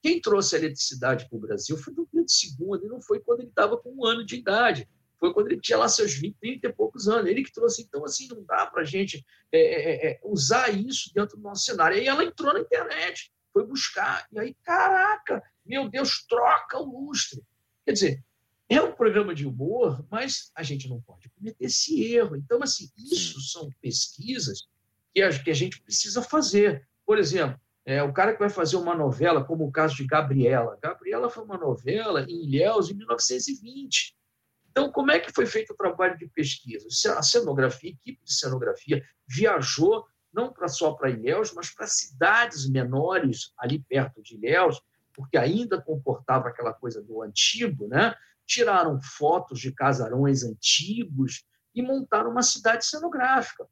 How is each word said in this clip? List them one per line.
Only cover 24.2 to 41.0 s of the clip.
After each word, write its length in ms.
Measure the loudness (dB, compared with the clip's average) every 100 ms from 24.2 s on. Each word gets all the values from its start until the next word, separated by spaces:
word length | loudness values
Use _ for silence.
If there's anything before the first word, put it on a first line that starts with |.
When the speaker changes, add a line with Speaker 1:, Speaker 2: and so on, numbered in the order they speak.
| -8 -6 -6 -8 -14 _ _ _ _
Speaker 1:
que 80 | 2
a, 80 | 2
que 220 | 2 0
a 40 | 0
gente 240 | 0 -4
precisa 400 | _ -4 -2 -4
fazer. 640 | 0 0 4 6 4 2 _ _ 2
Por 140 | 4
exemplo, 420 | 4 2 0 -4 _ _ -2
é, 160 | 0
o 100 | 0
cara 220 | 2 2
que 60 | 2
vai 100 | 0
fazer 260 | 0 0 0
uma 200 | 0 0
novela, 480 | 0 2 2 2
como 240 | 0 -4 -2
o 40 |
caso 240 | 0 0 0
de 120 | 0
Gabriela. 720 | 0 2 4 4 4 0 -4
Gabriela 480 | -8 -8 -6 -2 -2
foi 140 | -4
uma 160 | -10 -4
novela 640 | -4 -4 -2 -2 0 -2
em 220 | -2 -6 -2
Ilhéus 420 | 2 4 4 0
em 60 | -4
mil 100 | -4
novecentos 420 | -2 0 -2 -4
e 60 |
vinte. 640 | -8 -10 -16 -4 -4 -4 _ _ _ _ _ _
Então, 200 | 0 0
como 220 | 0 2
é 80 | 2
que 140 | 2
foi 120 | 0 0
feito 280 | 0 -4
o 20 | -4
trabalho 420 | -4 2 0 0
de 100 | -10
pesquisa? 600 | -4 -4 -4 -10 -14 -6
Ce-, 200 | -2 0
a 120 | 2
cenografia, 680 | 2 2 2 2 2 0 -14
a 40 |
equipe 300 | -14 -18 -18
de 100 | -6
cenografia 680 | -4 -2 -2 -2 -4 -2 -4 -4 _ _
viajou 800 | 0 2 2 -2 2 4 4 -2 _ _
não 220 | -4 -4
pra, 160 | -4 -6
só 240 | 0 -2
pra 160 | 0